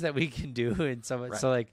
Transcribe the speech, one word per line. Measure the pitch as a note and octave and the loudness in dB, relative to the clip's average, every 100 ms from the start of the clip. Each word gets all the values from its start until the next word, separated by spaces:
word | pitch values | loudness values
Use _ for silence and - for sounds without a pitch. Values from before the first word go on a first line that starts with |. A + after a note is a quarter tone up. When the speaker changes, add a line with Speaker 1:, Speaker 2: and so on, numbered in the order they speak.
Speaker 1:
that | E3 C#3 | 0 0
we | D#3+ | 0
can | - D3+ | -2 -4
do, | A#2+ A#2 | 0 0
<laughs> | A2 | 2
and | D3+ A#2+ - | 0 0 -4
so | B2+ | -6
much, | B2 | -4
Speaker 2:
Right. | G#2+ | 0
Speaker 1:
so, | C3 | 2
like, | B2+ A2+ | 2 0